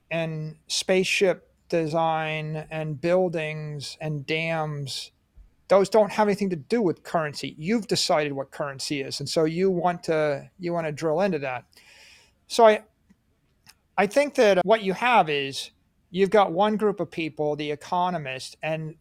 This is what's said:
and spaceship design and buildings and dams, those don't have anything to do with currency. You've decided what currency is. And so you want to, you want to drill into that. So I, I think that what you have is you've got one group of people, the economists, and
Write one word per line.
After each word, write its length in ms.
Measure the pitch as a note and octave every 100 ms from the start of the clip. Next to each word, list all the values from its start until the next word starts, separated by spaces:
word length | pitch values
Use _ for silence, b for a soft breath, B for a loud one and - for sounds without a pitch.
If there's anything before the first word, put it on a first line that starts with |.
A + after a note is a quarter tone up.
| _
and 460 | E3 D#3+ D#3 D#3 D3+ -
spaceship 840 | - - F#3+ F#3 - F#3+ E3+ _ _ -
design 960 | E3+ D#3 E3 E3 D#3+ D#3 D#3 D#3 D#3 -
and 300 | D#3+ D#3 C#3
buildings 960 | E3+ F3+ F#3 E3 D3+ D#3 D3+ D3 B2+ -
and 260 | D#3 D3 C3+
dams, 880 | D#3+ E3 D#3+ D#3 D3 C3+ - - _ _ - - _ -
those 200 | F#3+ F#3+
don't 240 | A3 G3+
have 160 | - G#3
anything 220 | F#3+ G3
to 60 | E3+
do 260 | B2+ A#3+
with 220 | F#3+ -
currency. 500 | - F3 D3+ - C3+ C3+
You've 280 | D#3 A#3 G3
decided 460 | F3+ - E3 D3
what 160 | C#3 C3
currency 520 | - D3 C3+ - D3
is. 180 | C3+ -
And 100 | C#3
so 140 | E3+
you 260 | D#3+ E3 F#3+
want 320 | F3 F3 F3 -
to, 440 | D#3+ D3+ C#3 C#3 -
you 160 | E3+
want 140 | E3+ D#3+
to 40 |
drill 300 | D3 D#3+ D#3
into 160 | G3+ D#3
that. 260 | C3+ B2 - B B B B B B _ -
So 180 | - A3+
I, 180 | G#3 - _ _ _ _ _ _ _ - _ _ -
I 100 | G3+
think 260 | C#4 C#4+ -
that 300 | G#3+ F#3 F3+
what 160 | G#3+
you 120 | F#3
have 360 | F3+ A#3+ A3+ D#3+
is 400 | C#3+ C#3 B2+ - _ _ _ _
you've 220 | F3+ F#3+
got 200 | G#3+ F#3+
one 240 | E3+ G#3 G#3+
group 240 | G#3+ F#3
of 120 | E3
people, 440 | - D#3+ C#3 D3+ D3
the 140 | D3
economists, 840 | D3 - F3 F3+ F3 C#3 C3 - -
and 320 | D#3 D#3+ D#3 -